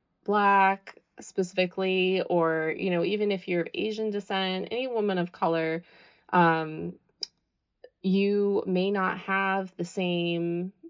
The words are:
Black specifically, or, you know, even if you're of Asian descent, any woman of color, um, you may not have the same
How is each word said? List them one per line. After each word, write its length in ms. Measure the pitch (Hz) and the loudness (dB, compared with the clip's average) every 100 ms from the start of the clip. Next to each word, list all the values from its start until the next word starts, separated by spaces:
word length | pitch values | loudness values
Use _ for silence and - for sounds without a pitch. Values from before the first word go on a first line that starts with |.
| _ _ | _ _
Black 720 | - 208 202 196 196 196 - - _ - | -2 2 4 6 6 2 -6 -20 _ -20
specifically, 1000 | - - 180 - 180 190 190 185 185 190 | -10 -4 -4 0 -2 0 -2 2 2 0
or, 520 | - 175 165 160 160 - | 0 2 2 0 -2 -2
you 140 | 190 | -2
know, 120 | 175 | 0
even 280 | 170 208 208 | 0 0 0
if 160 | 196 - | -2 -2
you're 140 | 175 | -2
of 60 | 165 | -2
Asian 380 | - 208 214 220 | -4 -4 -2 -4
descent, 580 | 202 202 196 190 185 - | -4 -4 -4 -2 -4 -4
any 160 | 233 254 | -6 -4
woman 280 | 226 208 185 | -2 0 0
of 160 | 175 | -2
color, 500 | - 175 165 160 165 - - - _ - | -2 0 0 0 -4 -8 -20 -20 _ 0
um, 640 | 180 170 160 156 156 170 - _ - - _ _ _ _ _ - _ | 4 6 4 -2 -6 -10 -10 _ -16 -16 _ _ _ _ _ -20 _
you 600 | 190 190 202 202 202 196 190 | 0 2 4 2 2 0 0
may 240 | 180 190 | 0 0
not 280 | 202 185 190 | 0 -2 -4
have 560 | 190 196 190 190 190 - | -4 -2 0 -2 -4 -8
the 80 | |
same 880 | 175 - 180 175 170 170 170 170 185 - | -8 -4 -2 0 -2 -2 -2 -2 -6 -10